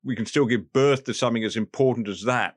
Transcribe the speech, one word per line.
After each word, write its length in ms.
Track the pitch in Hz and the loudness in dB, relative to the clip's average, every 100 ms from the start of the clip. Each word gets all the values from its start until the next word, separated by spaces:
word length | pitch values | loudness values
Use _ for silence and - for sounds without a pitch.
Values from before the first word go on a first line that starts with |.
we 140 | - 113 | -8 -6
can 80 | |
still 220 | 107 147 123 | -2 0 2
give 260 | 120 85 | 0 0
birth 320 | 135 143 135 | 2 4 2
to 80 | 131 | -2
something 320 | 107 123 113 | -2 0 0
as 120 | 110 113 | -2 -4
important 520 | 104 - 131 120 104 | -6 2 2 2 -6
as 140 | 87 | -6
that, 320 | 110 123 90 | -2 -2 -2